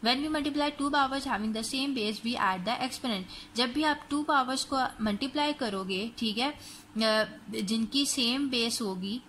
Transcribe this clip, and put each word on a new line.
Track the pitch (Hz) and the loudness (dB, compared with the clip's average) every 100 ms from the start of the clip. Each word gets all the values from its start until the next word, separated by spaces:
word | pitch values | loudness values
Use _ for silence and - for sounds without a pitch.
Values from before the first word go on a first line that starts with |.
| 220 | 4
When | 254 302 | 2 2
we | 302 | 0
multiply | 294 285 294 294 | 0 2 0 0
two | 285 | 2
powers | 285 269 269 269 | 4 4 2 -2
having | 214 214 | -2 0
the | 220 226 | -2 -2
same | 269 277 262 | -2 0 0
base, | 208 214 | 0 -2
we | 226 240 | -2 0
add | 202 185 185 | 0 0 -2
the | 240 | -2
exponent। | 254 - 247 202 185 - - 214 | -2 -4 -4 -4 -4 -12 -12 -2
जब | 247 | 0
भी | 254 | 2
आप | 311 294 - | 2 2 0
टू | 285 | -2
पावर्स | 302 294 254 262 - | 4 4 4 0 0
को | 269 254 - | 0 0 0
मल्टीप्लाई | 214 202 269 294 294 | -2 0 -2 0 0
करोगे, | 294 247 196 190 190 226 - | 0 -2 -2 -2 -2 -4 -2
ठीक | 226 208 | -2 0
है, | 262 | -2
अ, | 294 - - - 214 220 214 214 - - 220 | -2 -14 -18 -10 0 4 4 2 -4 -8 -4
जिनकी | 196 226 220 277 285 | 0 0 2 2 2
सेम | - 233 254 285 | 2 2 2 0
बेस | 247 233 233 | 0 0 0
होगी | 220 190 190 233 | -2 -2 -4 -6